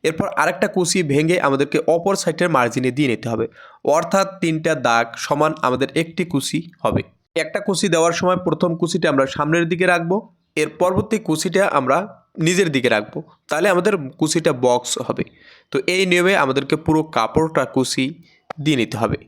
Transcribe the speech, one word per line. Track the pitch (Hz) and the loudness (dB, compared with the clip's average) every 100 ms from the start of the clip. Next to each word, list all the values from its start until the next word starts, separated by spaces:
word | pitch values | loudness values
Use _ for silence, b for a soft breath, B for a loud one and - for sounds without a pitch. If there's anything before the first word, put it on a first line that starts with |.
| 156 | -4
এরপর | 160 196 - | -2 -4 0
আরেকটা | 156 180 208 - | 0 0 -2 0
কুচি | 175 196 160 | 0 0 2
ভেঙে | 139 156 180 139 | 2 2 2 2
আমাদেরকে | 135 139 - - 170 | 2 0 0 2 0
অপর | 185 190 | 2 0
সাইডের | - 156 180 151 | -2 -2 0 2
মার্জিনে | 120 131 127 123 | 0 0 -4 0
দিয়ে | 143 | -2
নিতে | 107 117 | -2 -4
হবে, | 113 113 B B B - 151 | -4 -4 B B B 0 0
অর্থাৎ | 165 196 196 185 | 2 0 0 -2
তিনটা | 170 160 160 151 123 | -2 -2 -2 0 2
দাগ | 117 117 - - | 2 0 -6 -4
সমান | 143 151 156 123 | 0 0 0 -2
আমাদের | 127 135 151 | 0 -2 -2
একটি | 170 170 175 | -4 -4 -4
কুচি | 143 - 156 - _ | -4 -4 -6 -8 _
হবে। | 113 - - _ _ 165 | -2 -2 -6 _ _ -4
একটা | 156 208 202 | -4 -4 -4
কুচি | 180 208 | -2 0
দেওয়ার | 165 170 170 | 2 2 2
সময় | 180 180 180 | 0 0 -2
প্রথম | - 180 165 | 0 -2 0
কুচিটা | 170 175 165 | -2 0 0
আমরা | 139 135 - | 2 0 0
সামনের | 147 165 170 | 0 0 0
দিকে | 170 185 | 0 2
রাখবো, | 175 170 196 - _ _ - | 2 0 -4 -4 _ _ -4
এর | 151 - | -4 0
পরবর্তী | 180 190 202 214 - | 0 0 -2 -4 -2
কুচিটা | 156 185 180 196 143 | -2 0 2 2 2
আমরা | 127 147 208 - _ - 165 | 2 0 0 -14 _ -4 0
নিজের | 185 185 135 | 2 2 2
দিকে | 120 110 | 2 2
রাখবো, | 107 - 160 b _ | 0 -10 -12 b _
তাহলে | 151 190 | 0 2
আমাদের | 180 185 196 131 - | 2 2 -2 -6 -4
কুচিটা | 156 165 160 131 123 | 0 2 0 2 2
বক্স | 123 - - 123 | 2 -2 -8 -4
হবে। | 123 - b b b b | -4 -4 b b b b
তো | 139 - | -2 0
এই | 180 190 | 0 2
নিয়মে | 175 175 196 | 4 4 4
আমাদেরকে | 139 131 135 156 160 | 2 0 0 -2 2
পুরো | 156 156 123 | 0 0 -2
কাপড়টা | 113 - 160 156 131 - | 0 0 0 0 0 -2
কুচি | 127 - 131 160 b b b - | -2 -2 -4 -6 b b b -6
দিয়ে | 147 139 | 0 0
নিতে | 110 110 | 0 -2
হবে। | 113 - | -2 -4